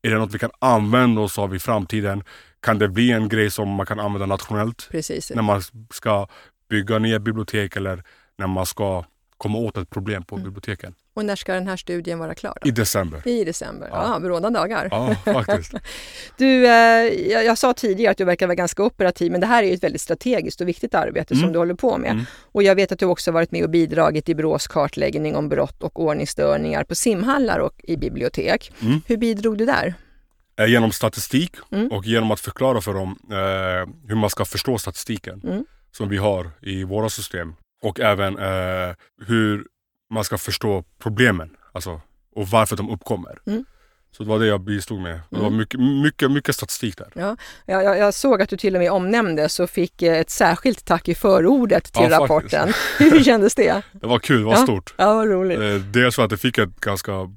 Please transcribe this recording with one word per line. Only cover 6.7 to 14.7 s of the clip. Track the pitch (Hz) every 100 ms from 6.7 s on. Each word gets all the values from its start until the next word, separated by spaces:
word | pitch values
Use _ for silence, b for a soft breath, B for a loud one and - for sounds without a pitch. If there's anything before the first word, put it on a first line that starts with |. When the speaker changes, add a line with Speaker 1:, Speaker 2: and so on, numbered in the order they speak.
Speaker 1:
bygga | 110 98 110
nya | 110 110
bibliotek | 107 110 107 110 98 101
eller | 98 92 b b b -
när | 95
man | 95 92
ska | - 101 92 87 _ _ _
komma | 101 110
åt | 113 101
ett | 90
problem | - 98 101
på | 87
Speaker 2:
Mm. | 98
Speaker 1:
biblioteken. | 95 98 - 104 92 _ _
Speaker 2:
Och | -
när | 208 196
ska | -
den | 185 190
här | 185
studien | - 175 170 170
vara | 160
klar | 165 208 -
då? | -
Speaker 1:
I |
december. | 117 107 101 87 78 240
Speaker 2:
I | 240
december. | 165 165 - - -
Speaker 1:
Ja. | - 202
Speaker 2:
Ja, | 190
bråda | 180 175 185
dagar. | - 175